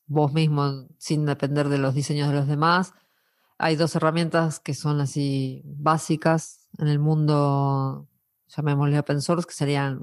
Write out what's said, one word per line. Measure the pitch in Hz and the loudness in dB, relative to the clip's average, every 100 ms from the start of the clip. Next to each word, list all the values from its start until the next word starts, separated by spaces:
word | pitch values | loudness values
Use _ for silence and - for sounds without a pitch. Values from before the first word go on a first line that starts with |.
| - | -4
vos | 147 147 | 0 2
mismo | 156 156 147 143 135 127 _ | 2 2 2 0 -4 -12 _
sin | - 151 147 | -4 0 0
depender | 139 139 147 143 | -2 -2 0 0
de | 143 | 0
los | 135 135 | 0 -2
diseños | 139 147 143 | -2 -2 0
de | 143 | 0
los | 139 | 0
demás. | 147 160 180 180 _ _ _ _ _ _ _ | 0 2 2 0 _ _ _ _ _ _ _
Hay | 160 156 | 0 2
dos | 165 165 | 0 2
herramientas | 156 160 165 165 165 147 | 0 0 0 2 0 -2
que | - 135 | -8 -4
son | 151 147 | -2 0
así | 139 147 139 135 131 131 143 | -2 -2 -2 -2 -4 -8 -14
básicas | 143 151 160 - 156 160 160 - - _ - | -2 0 0 0 0 2 2 -2 -18 _ -4
en | 151 | 0
el | 147 | 2
mundo, | 151 156 151 147 143 139 139 135 135 139 143 _ _ _ _ | 2 2 2 2 2 2 0 0 -2 -6 -14 _ _ _ _
llamémosle | - 147 143 143 147 | -6 -2 2 2 2
open | 143 147 | 0 -2
source, | 135 170 170 | 0 -2 -2
que | - | -4
serían, | 143 143 139 131 | -2 0 -2 -2